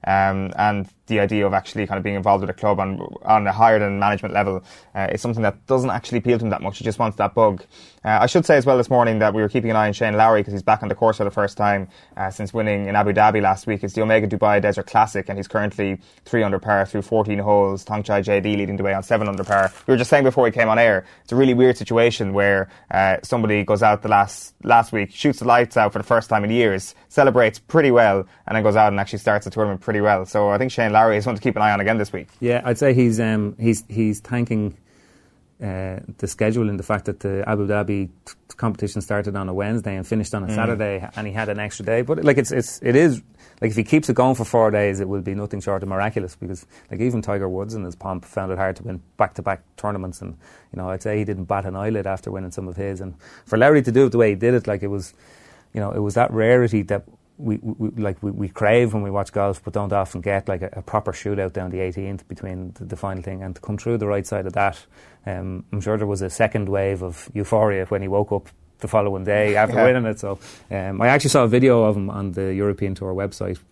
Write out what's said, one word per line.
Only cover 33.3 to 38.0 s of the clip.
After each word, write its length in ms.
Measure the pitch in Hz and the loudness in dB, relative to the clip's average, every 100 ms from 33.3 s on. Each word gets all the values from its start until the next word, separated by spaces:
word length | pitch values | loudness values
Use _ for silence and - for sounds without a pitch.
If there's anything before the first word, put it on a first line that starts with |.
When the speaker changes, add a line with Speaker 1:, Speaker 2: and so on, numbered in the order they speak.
| 110 104 - | 0 -2 0
Speaker 2:
he's, 260 | 113 113 - | 0 0 -2
he's 320 | 104 107 104 | -2 0 -2
thanking, 560 | - 123 117 110 104 - _ _ _ _ _ _ _ _ | -6 -4 -2 -2 -4 -8 _ _ _ _ _ _ _ _
uh, 380 | 104 92 95 92 - - | -10 -8 -8 -10 -14 -10
the 80 | - | -10
schedule 420 | - 110 117 107 | -2 -2 0 -2
and 100 | 98 | -4
the 40 | |
fact 240 | - 104 - | -4 -4 -4
that 140 | 95 | -6
the 220 | 101 98 101 | -6 -6 -4
Abu 200 | 104 101 | -2 0
Dhabi 440 | 104 101 101 | -2 -2 -4